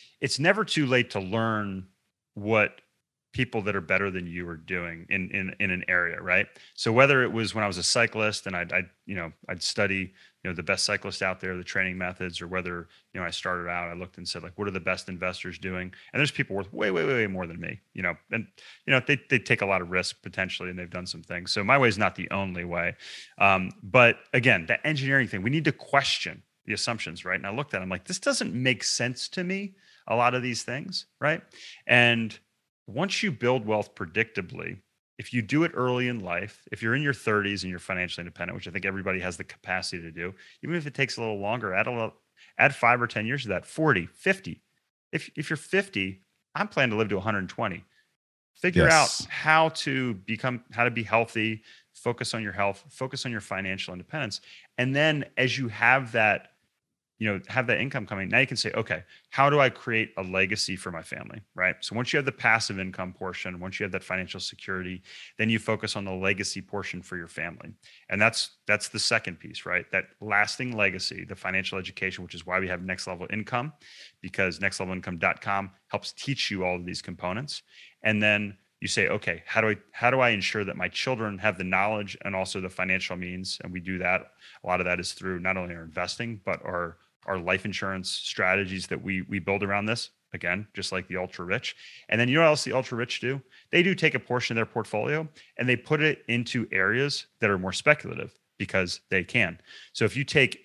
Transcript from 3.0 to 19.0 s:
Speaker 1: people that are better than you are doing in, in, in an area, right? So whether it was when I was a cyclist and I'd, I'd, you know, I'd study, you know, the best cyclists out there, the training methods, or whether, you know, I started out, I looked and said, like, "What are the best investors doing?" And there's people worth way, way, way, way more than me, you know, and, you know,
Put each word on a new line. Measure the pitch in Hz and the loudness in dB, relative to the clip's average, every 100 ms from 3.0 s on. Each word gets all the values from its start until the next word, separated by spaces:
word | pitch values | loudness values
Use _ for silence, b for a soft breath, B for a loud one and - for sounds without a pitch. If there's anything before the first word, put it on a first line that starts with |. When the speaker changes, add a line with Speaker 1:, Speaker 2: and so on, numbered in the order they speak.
| _ _ _ | _ _ _
Speaker 1:
people | - 123 113 | -4 -2 -2
that | 98 98 | -2 -2
are | |
better | 82 95 98 | 0 2 2
than | 92 87 | -2 -6
you | 87 87 | -6 -8
are | 80 | -10
doing | 80 92 87 82 - | -6 -4 -4 -8 -4
in, | 98 90 | -2 -2
in, | 101 95 - | -4 -6 -2
in | 101 | -2
an | 90 - | 0 2
area, | 90 85 85 | 2 2 -2
right? | 90 92 - b b | 0 2 2 b b
So | - 113 | -4 2
whether | 113 139 135 | 8 8 8
it | 117 | 4
was | 113 104 | 0 -2
when | 110 | 0
I | 104 | -2
was | 90 | 0
a | |
cyclist | 85 123 113 110 107 101 107 | 2 4 2 2 0 0 -4
and | 90 | -6
I'd, | 87 | -2
I'd, | 90 90 _ - | -2 -4 _ -10
you | |
know, | 95 82 - - | -8 -8 -10 -12
I'd | 90 | -6
study, | - - 101 95 92 b b b | -4 0 0 0 -4 b b b
you | 95 | -8
know, | 85 | -4
the | |
best | 87 95 | -2 0
cyclists | - 101 101 - | 0 -2 -4 -4
out | 95 92 | -2 -2
there, | 92 90 | -6 -6
the | |
training | 87 98 92 92 | -4 -2 -2 -2
methods, | 90 90 92 85 | -6 -6 -8 -8
or | 85 | -6
whether, | 92 87 87 85 b b | -4 -4 -8 -10 b b
you | 98 | -8
know, | 87 | -6
I | |
started | - 92 90 87 | -4 -4 -4 -4
out, | 87 87 | -4 -6
I | |
looked | 87 87 - | -8 -12 -10
and | 87 | -10
said, | 87 | -8
like, | 82 85 | -10 -6
"What | 101 | -4
are | |
the | 92 | -2
best | 85 92 - | -2 -4 -4
investors | 90 92 90 95 82 | -6 -6 -6 -8 -8
doing?" | 92 92 92 B B | -6 -6 -8 B B
And | 120 | -2
there's | 143 | 0
people | - - 95 | 0 -4 -4
worth | 95 | -6
way, | - 208 | -2 0
way, | 180 151 | 2 2
way, | |
way | 127 107 | 2 0
more | 95 87 | -2 -6
than | 85 | -8
me, | 85 - _ | -10 -12 _
you | - | -6
know, | 90 82 _ | -4 -4 _
and, | 113 - b b b - | -6 -6 b b b 2
you | |
know, | 131 | 4